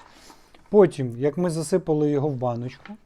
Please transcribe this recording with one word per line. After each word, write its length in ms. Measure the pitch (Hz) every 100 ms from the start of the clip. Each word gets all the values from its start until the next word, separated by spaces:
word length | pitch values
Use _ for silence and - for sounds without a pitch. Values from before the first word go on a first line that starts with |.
| - - - - _ - -
Потім, 480 | 208 185 - 127 113
як 200 | 143 156
ми 120 | 180
засипали 640 | 160 151 185 165 151 151
його 160 | 143 151
в 80 | 131
баночку, 580 | 123 117 123 - - 208